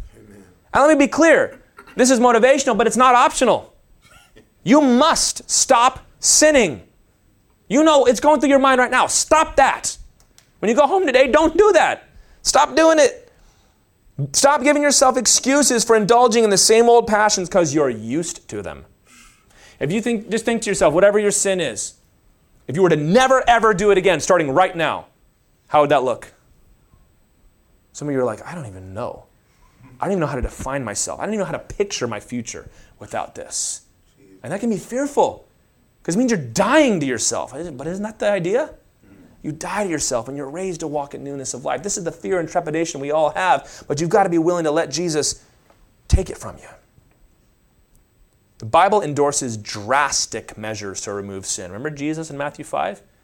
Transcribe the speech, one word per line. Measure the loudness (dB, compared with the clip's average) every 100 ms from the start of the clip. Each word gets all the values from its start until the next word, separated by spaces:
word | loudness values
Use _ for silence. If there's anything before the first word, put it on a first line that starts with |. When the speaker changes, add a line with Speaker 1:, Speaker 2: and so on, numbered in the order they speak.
| -18 -20
Speaker 1:
Amen. | -20 -20 -20 _ _
Speaker 2:
And | 2
let | 4 4
me | 4
be |
clear. | 4 4 6 2 -6 _ -20 -8 0
This | 2
is | 4
motivational, | 4 4 4 4 0 0
but | 0
it's | 2
not | 4
optional. | 4 4 2 0 0 -4 _ _ _ _ _ _ _ _ _
You | 2 4
must | 4 4 2 0 -2 -6 -6
stop | -2 2 2 2 -2 -12 _
sinning. | 0 4 4 4 2 -4 -14 _ _ _ _ _ _ _ -4
You | 2
know | 4 4
it's | 2 2
going | 2 2
through | 4
your | 4
mind | 4 2
right | 2
now. | 0 0
Stop | -2 2 2 2 2
that. | 2 0 -8 -12 -18 _ _ _ _ _
When | 0
you | 2
go | 2
home | 2 2
today, | 2 4
don't | 4 4 4
do | 4
that. | 4 2 -2 _ -20 -20 _
Stop | -2 0 2 4
doing | 4 4
it. | 2 0 -18 _ _ _ _ _ _ _ _ -10 -6
Stop | 0 2 2
giving | 2 2
yourself | 2 2 2 2
excuses | 0 0 2 2 2 0
for | 2 2
indulging | 4 4 4 4
in | 2
the | 2
same | 4 4 6
old | 4 4
passions | 2 2 0 -2
'cause | 0 0
you're | 0 0
used | -2 -6 -6 -6 -12 -14
to | -12
them. | -12 -14 -20 _ _ _ -20 _ _ _ -20 -8
If | -6
you | -4
think, | -4 -6 -4
just | -6
think | -4 -4
to | -4
yourself, | 0 2
whatever | 4 4 4
your | 0
sin | 0 -2 -2
is, | -4 -8 -12 -16 _ _ _ _ _ _ -8
if | 0
you |
were | 2
to | 2
never, | 2 2 4 2 2
ever | 2 2
do | 2 2
it | 4
again, | 2 2
starting | 2 2 2
right | 2 0 0
now, | -4 -4 -10 _ _ _ _ _ _
how | 2
would | 4
that | 2
look? | 0 -6 -10 _ _ _ _ _ _ _ _ _ _ _ _ _ _ _ _
Some | -12 -6
of |
you | -4
are |
like, | -4 -6 -12
"I |
don't | -14 -14
even | -16 -16
know. | -12 -12 -12 -20 _ _ _ _ _ -20 -10
I |
don't | -4
even | -2
know | -4
how | -4
to |
define | -8 -8 -8 -6
myself. | -6 -8 -8 -8
I |
don't | -6
even | -6
know | -6
how | -8
to |
picture | -8 -6 -6 -6 -8
my | -8
future | -10 -10 -10 -14 -18 -20 -20 _
without | -12 -10 -10
this." | -14 -12 -10 -8 -10 _ _ _ _ _ _
And | -12
that | -6
can | -4
be | -6
fearful | -6 -6 -4 0 0 -2 _ _ _ _ _ _
'cause | -4
it | -2
means | 0
you're | -2
dying | -4 -4 0 2 2 0
to | -2
yourself. | -4 -4 -6 -8
But | -12 -14 -12 -10
isn't | -10
that | -10 -6
the | -2
idea? | -2 -2 -2 -4 -12 _ _ _ -20 -20 _
You | -12
die | -12 -8 -6
to | -4
yourself | -4 -4 -6 -6
and | -12
you're | -12
raised | -10 -10 -8
to | -8
walk | -8 -8
in | -12
newness | -12 -12 -12
of | -10 -6
life. | -6
This | -6 -8
is |
the | -8
fear | -8 -4 -4
and | -2
trepidation | -4 -4 -4 -4 -6
we | -4
all | -2 -2
have, | 0 0 -2 -4 -14 -8
but | -6
you've | 0
gotta | 2 2
be | 0
willing | 0 0
to | 0
let | -2 -2
Jesus | -4 -4 -4 -4 -8 _ _ _ _ _ _ 0
take | 0 0
it | -10
from | -16 -18
you. | -20 -20 _ _ _ _ _ _ _ _ _ _ _ _ _ _ _ _ _ _
The |
Bible | -2 2 4 2
endorses | 0 0 0 -2 -6 -8
drastic | -12 -12 -2 -2 0 -4 -6 -10 -14 -12
measures | -12 -10 -10 -10
to | -10
remove | -10 -10 -12
sin. | -10 -10 -12
Remember | -12 -12
Jesus | -8 -8 -8 -10
in | -10
Matthew | -10 -10
five? | -10 -6 -6 -8 _ _